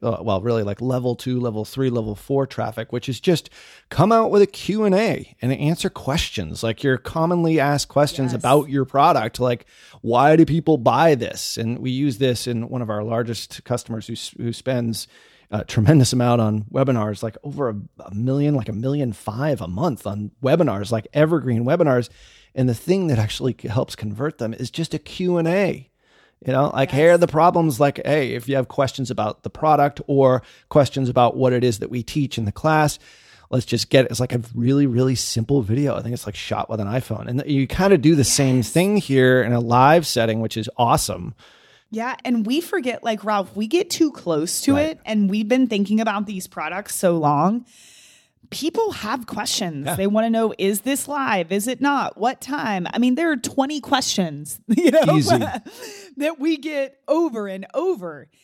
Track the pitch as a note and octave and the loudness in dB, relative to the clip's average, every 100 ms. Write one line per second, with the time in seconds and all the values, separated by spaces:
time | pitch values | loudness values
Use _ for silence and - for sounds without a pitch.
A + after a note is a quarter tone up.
0 | A#2 A2 G#2+ F#2+ A2+ A2+ G2+ G2 B2 B2+ | -6 -4 -2 -2 0 -2 -2 -4 -4 -4
1 | B2 A#2+ - B2+ A#2+ G#2+ G#2+ - C3+ A#2+ | -4 -4 -4 -4 -4 -6 -8 -4 -2 -2
2 | A2 G#2 - C#3 C3+ - A#2 A2 A2+ B2 | -4 -8 -4 -2 -2 -4 -8 -6 -8 -8
3 | - A#2+ - E3 - - - - - - | -6 -4 0 0 -2 -18 -20 -20 -6 0
4 | F#3 A3+ A3 G#3 G3 - - G#3 G#3+ F#3 | 4 4 4 4 4 0 -4 0 2 2
5 | A3+ C#3+ - _ A#2+ C3+ D3 E3+ F#3 - | 2 -2 -8 _ -4 0 0 -2 -4 -6
6 | - D#3 - - D#2+ E2 A2+ A2 C#3 B2+ | -4 -4 -4 -6 -8 -6 -4 -2 0 -2
7 | - E3 E3 F3 E3 D#3+ C#3 C#3+ - - | -2 -2 0 0 2 2 2 0 -2 0
8 | C#3+ - B2+ A#2+ B2 C#3+ D3+ C#3 C3 C#3 | 0 0 -4 -2 4 4 2 -2 0 4
9 | D#3 D3 A2 - B2 A#2+ _ _ - - | 4 4 -2 -2 -2 -2 _ _ -20 -10
10 | A2+ A#2+ C#3+ D#3+ D#3+ D#3+ E3 D3+ A#2 A#2+ | 0 4 6 8 6 4 2 2 4 4
11 | E3 C3+ A2+ - - - A2+ A#2+ B2+ B2+ | 4 4 0 -8 -8 -4 -4 -4 -4 -2
12 | C#3+ A2 C3 A#2 - A#2+ A#2 B2+ A2 G#2 | -2 0 0 0 -2 -4 -4 -6 -4 -4
13 | G#2+ A2+ A#2 A2+ - - - A#2+ - G#2+ | -4 -2 -4 -6 -10 -14 -6 -6 -6 -10
14 | - A2+ - - A#2 A2+ - B2+ A#2 A2 | -10 -12 -12 -10 -8 -8 -4 -4 -2 -6
15 | - _ _ _ _ G#2 - - G#2+ D#3 | -10 _ _ _ _ -8 -4 0 6 6
16 | B2 B2+ A#2+ A#2+ A2 G#2+ G#2+ C3 C3+ B2 | 6 2 2 2 2 -2 -2 -2 0 0
17 | G#2+ G2+ A#2 - C#3+ C#3+ C3 G#2 - - | -2 -6 -8 -10 -12 -6 -4 -4 -10 -18
18 | - G2+ B2 C#3 D3 C#3+ G#2+ G#2 B2+ C#3+ | -12 -4 -2 0 2 0 -2 -4 -4 -2
19 | B2+ G2+ - G#2+ D3+ B2 F2 F2+ E3+ A#2+ | -4 -6 -8 -4 -2 -2 -4 -4 -2 -4
20 | G#2 G2+ G#2 - C3 D3+ D#3 G2 F#2+ A2+ | -6 -8 -8 -4 2 2 2 0 -2 -4
21 | - D3 D#3 E3 B2+ A#2 A#2+ E3 D#3+ B2+ | -2 0 2 2 0 0 2 2 4 2
22 | A#2 - - - _ - B2+ A2+ - F#3+ | 0 -8 -20 -20 _ -2 0 0 0 0
23 | F3 A#2+ G#2+ - C3 - B2 G2+ - - | 2 0 0 -2 -4 -4 -4 -4 -4 -6
24 | G#2+ G#2 D3 - A2+ A2+ B2+ - E3 D3+ | -10 -6 -6 -6 -8 -6 -8 -6 -6 -8
25 | - - F3+ F3 E3 F#3 F#3+ - - _ | -10 -6 -2 0 0 0 0 -4 -12 _
26 | _ _ _ _ - C3 C#3+ - C3+ C3 | _ _ _ _ -2 0 0 0 0 4
27 | D#3+ F3 E3+ D#3 E3+ F3 E3 A#2 C#3+ - | 6 6 4 4 4 4 2 2 2 0
28 | - D3+ B2+ A#2+ A#2 C3+ B2 - C3+ - | 0 0 0 -4 -4 -2 -2 -2 -2 -2
29 | A#2+ G#2+ G#2+ - G#2 - D#3 D3 C#3+ - | -6 -4 -4 -4 -10 -2 2 4 4 0
30 | - C#3 C3+ B2+ - - - D3+ C3+ - | -2 4 4 4 -2 -18 0 4 4 2
31 | C3 B2 A#2+ B2+ C3 B2 B2 G#2 - B2 | 0 4 2 4 2 4 2 0 -4 -8
32 | A2+ D#3 C3+ - G#2 - D#3 D#3 D3+ - | -6 -2 -2 -2 -4 -2 2 2 2 -2
33 | - - _ - - B2+ - A#2+ - C#3 | -14 -20 _ -20 -4 -4 0 -2 2 4
34 | C3 A2+ B2+ B2 A#2 A#2 A#2 C#3 C#3+ A#2 | 4 0 -4 -4 -6 -2 0 2 2 2
35 | C3 B2 - - A2+ C#3 G2+ A#2 C#3+ - | 2 0 -2 -4 0 0 2 0 0 -2
36 | A#2 B2 - - - G#2+ - A2 G2+ B2+ | -6 -8 -10 -10 -6 -6 -4 -4 -4 -4
37 | - G#2 A#2 B2 - C#3 C3+ - G3 F#3+ | -4 -8 -6 -4 -2 0 0 0 4 4
38 | C#3+ D#3+ A#2 - C3+ B2+ A2 D#3+ F#3+ G#3 | 6 4 4 2 2 2 2 2 2 2
39 | - C3+ B2+ B2+ A2+ A#2+ A#2 A#2+ C3+ E3 | 2 4 6 6 4 0 2 6 6 6
40 | D3+ - A2+ A2 A2 A2+ G#2+ - A#2+ C#3+ | 4 0 0 0 -2 -6 -6 0 2 2
41 | - F2+ F2+ - - _ _ _ _ A3 | 0 -6 -10 -14 -20 _ _ _ _ -10
42 | A#3 B3+ - A#3+ G#3+ C#4 E4+ G4 B3+ A3+ | -8 -6 -2 -2 0 -2 -2 -4 -4 -4
43 | A#3 A3 G#3 G#3 F#3 G3 A3 E4+ - - | -4 -4 -2 -2 -2 -4 -2 0 0 0
44 | D#4+ - - D#3 E3+ - - C#4 D#4 D#4+ | 0 0 -2 -2 0 -2 0 2 0 -4
45 | - A3 G3 G#3 G#3+ B3+ B3+ G#3+ G3 G#3+ | -4 0 0 0 0 2 2 0 0 0
46 | A3+ G3+ G#3 G3 - - D#3 F3+ G#3 - | 0 -2 -4 -8 -10 -8 -8 -8 -8 -2
47 | F#3+ E3+ D3 C#3+ E3+ A#3 - - - - | 0 2 2 4 2 0 -4 -18 -20 -20
48 | - _ _ _ - - D4 G4+ A4 D#4+ | -20 _ _ _ -14 -6 -4 0 -2 -2
49 | G#3 B3+ A3+ - G#3+ - F#3 D3+ C3+ E3+ | -6 -6 -6 -8 -4 -4 -4 -6 -4 -2
50 | G3 G#3 A3+ A3+ A3 - G3 G#3 B3+ C#4 | 0 2 2 2 0 0 -2 -2 -2 -4
51 | - C#4+ C4 G3+ E3 G3 A3 B3 C4+ C#4 | -4 -4 -2 -2 -2 -2 -2 -2 0 0
52 | G3 - A3 C4 - C#4 A#3 G3 F3 - | -2 -2 -4 -4 -6 -6 -4 -4 -4 0
53 | B3 B3+ E4+ D4 - - C4+ D4+ - C4 | 0 2 0 -2 -4 -4 -4 -4 -4 -4
54 | C4+ - F3 D3 D3+ - - A#3+ F4 D#4+ | -2 -2 -4 -6 -12 -10 -2 2 4 6
55 | D#3+ D#3 - B2+ - - - A4 A#4 G4+ | 6 4 4 2 0 -6 -12 -18 -18 -18
56 | G4 C4+ D4 D#4+ D4+ D#4 C#4 D4 C4+ _ | -16 -4 -4 -2 -2 -2 -4 -4 -6 _
57 | - D4+ E4+ A3+ G3+ F#3+ F#3+ B3+ F4+ D4+ | -2 0 0 -2 -8 -10 -8 -4 -2 -4
58 | F3 D3+ F3 _ | -6 -12 -18 _